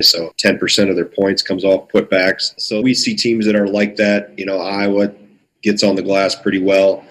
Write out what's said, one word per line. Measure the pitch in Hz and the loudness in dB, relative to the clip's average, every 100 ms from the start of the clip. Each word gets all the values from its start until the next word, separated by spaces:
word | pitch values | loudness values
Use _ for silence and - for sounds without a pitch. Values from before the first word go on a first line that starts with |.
so | - 85 82 - | -2 -2 -6 -2
ten | 104 92 | 0 0
percent | 90 - 98 | 0 0 2
of | 87 | 0
their | 85 | -2
points | - 98 92 | 0 0 0
comes | - 92 | -4 -2
off | 95 95 - | 2 0 2
putbacks. | 104 - 95 95 98 - - | -2 2 0 0 -2 -6 -8
So | - 107 | -6 -2
we | 131 | 0
see | 117 123 104 | 0 -2 -2
teams | 120 113 107 | 0 0 2
that | 104 | 2
are | 101 | 2
like | 104 104 - | 0 -2 0
that. | 104 101 101 - | 0 0 -2 -8
You | |
know, | 95 95 | -6 -4
Iowa | 90 101 101 101 101 - - _ _ _ | -4 -2 0 0 0 -4 -20 _ _ _
gets | 104 104 | -4 0
on | 104 95 | 0 0
the | |
glass | 92 98 95 - | 0 0 0 -2
pretty | 101 95 | -2 0
well. | 95 95 98 95 - | 2 4 4 0 -4